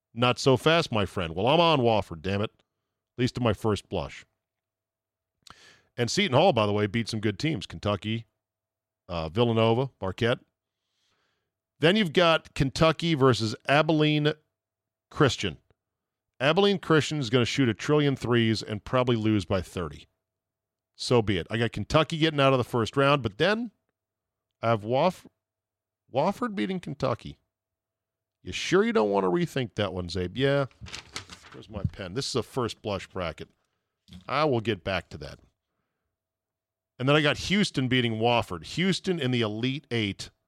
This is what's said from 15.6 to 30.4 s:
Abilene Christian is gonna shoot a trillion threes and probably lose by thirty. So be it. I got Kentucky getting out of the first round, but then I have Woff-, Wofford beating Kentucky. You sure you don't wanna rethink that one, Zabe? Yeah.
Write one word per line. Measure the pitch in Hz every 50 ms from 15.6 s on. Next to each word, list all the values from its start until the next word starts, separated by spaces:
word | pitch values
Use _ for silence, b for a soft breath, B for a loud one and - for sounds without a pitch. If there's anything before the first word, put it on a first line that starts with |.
| _ _ _ _ _ _ _ _ _ _ _ _ _ _ _ -
Abilene | 123 147 160 190 202 202 202 180
Christian | - - 160 151 - - 156 151
is | 131 107
gonna | 131 127 117
shoot | - - - 135 117
a | 107
trillion | - - - 151 151 147 143 135
threes | - - 113 120 117 113 113 110 101
and | - - 107 101 -
probably | - - 127 123 127 120
lose | 113 107 110 110 104 87
by | - 101 92
thirty. | 85 - - 95 85 76 76 78 - _ _ _ _ _ _ _ _ _ _ _ _ _ _ _ _ _ _
So | - - - 127 120
be | 104 101 98 85
it. | - -
I | 110 113
got | 120 113
Kentucky | - - 101 - - 156 156 - 165 156
getting | 156 160 151 143
out | 139 135
of | 135 127
the | 120
first | - - 120 110 - -
round, | 139 139 139 147 143
but | 113 110 - -
then | 156 190 214 226 247 208 - _ _ _ _ _ _ _ _ _ _ _ _ _ _ _ _ _
I | - 117
have | 117 104
Woff-, | 104 110 123 135 165 190 - - - - _ _ _ _ _ _ _ _ _ _ _ _ _ _ _ _
Wofford | 104 131 151 196 208 - 247 233 196
beating | 202 208 185 190 175
Kentucky. | - 160 139 - 139 127 120 - - 69 - - _ _ _ _ _ _ _ _ _ _ _ _ _ _ _ _ _ _ _ _
You | - -
sure | - - - - 160 190 220
you | 240
don't | 208 220 214 202
wanna | 196 196 190 185
rethink | 175 175 175 160 - 139 123 104 -
that | - 104 92 85
one, | 92 90 85
Zabe? | 85 95 90 87 95
Yeah. | 117